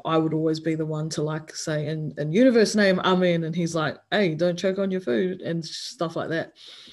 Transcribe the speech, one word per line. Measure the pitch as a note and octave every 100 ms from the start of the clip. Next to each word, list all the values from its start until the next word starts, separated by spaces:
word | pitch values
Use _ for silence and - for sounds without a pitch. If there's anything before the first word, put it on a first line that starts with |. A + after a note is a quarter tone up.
I | - D#3+
would | D#3+
always | D#3+ D#3+ D#3+
be | D#3+ D#3+
the | D#3
one | D#3 D#3
to, | D3+
like, | D3+ D3+ D#3
say, | - E3 D3+ D3
"In, | D#3+ D3+ -
in | D3+
universe | F3+ C4 A#3 G3+ G#3
name, | G3 F#3
amen." | F#3 F3+ F3+ E3+
And | D#3+
he's | F3 E3
like, | D#3+ D3 - -
"Hey, | G3 F#3 D#3
don't | F3 F3
choke | G3 F#3+
on | G3
your | F#3
food," | G#3 A#3 F#3 F#3
and | D3 E3+
stuff | D#3 - - - E3
like | E3 G#2
that. | D#3+ - _ - - -